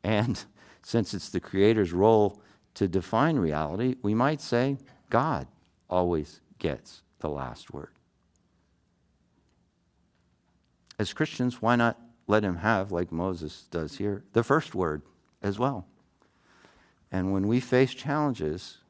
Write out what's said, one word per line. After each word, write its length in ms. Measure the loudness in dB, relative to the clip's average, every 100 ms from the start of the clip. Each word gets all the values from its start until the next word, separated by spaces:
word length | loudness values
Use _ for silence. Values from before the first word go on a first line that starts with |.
And 400 | 0 0 0 -4 -8 _
<laughs> 180 | -20 -20
since 300 | -2 -2 -2
it's 160 | -6 -6
the 100 | -8
Creator's 520 | -4 4 6 6 2
role 480 | 4 6 6 4 0 -20 _ _ -2
to 120 | 0
define 500 | 0 0 0 2 2
reality, 580 | 0 -2 -4 -2 -4 -2
we 120 | -2
might 280 | 0 0 -2
say 360 | -2 0 0 -2 -10 _ _
God 380 | 0 0 -2 -6 _ _ _ _
always 520 | 0 2 0 -4 -14 _ _
gets 420 | -6 -6 -12 -20 _ _
the 100 | -8
last 440 | -6 -8 -12 -16
word. 220 | -16 -16 _ _ _ _ _ _ _ _ _ _ _ _ _ _ _ _ _ _ _ _ _ _ _ _ _ _ _ _ _ _ -6
As 160 | -6
Christians, 480 | -2 -6 -2 -4 0
why 140 | 2 4
not 240 | 2 0 -14 _ 0
let 160 | 2
him 140 | 2 -2
have, 340 | 0 0 0
like 200 | -4 -4
Moses 540 | -2 -4 -4 -10 -14 -8
does 280 | -6 -6 -4
here, 260 | -4 -4 0
the 100 | 0
first 300 | 4 2 2
word 280 | -4 -2 -2 -8 _ _ _
as 180 | -6 -2
well? 260 | -2 -4 -12 _ _ _ _ _ _ _ -20 _ _ _ _
And 220 | -4 -2
when 140 | 0 2
we 120 | 0
face 340 | 2 2 2
challenges 840 | 0 -6 -2 -2 -2 -4 -6 -10 -20